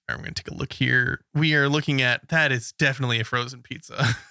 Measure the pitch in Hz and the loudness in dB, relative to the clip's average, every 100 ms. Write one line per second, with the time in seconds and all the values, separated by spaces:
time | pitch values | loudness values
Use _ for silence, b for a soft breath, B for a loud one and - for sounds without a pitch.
0 | - - - - - - - - 127 127 | -10 -8 -8 -10 -10 -10 -8 -2 2 2
1 | 127 131 _ 147 160 151 143 151 151 135 | 0 -4 _ 0 2 4 4 2 0 2
2 | 123 120 - 165 147 123 - - 143 127 | 2 0 0 2 2 0 -4 0 0 0
3 | 123 117 110 123 123 123 - - - - | 0 0 0 -2 -4 -10 -14 -16 -10 -2
4 | 120 B B | 0 B B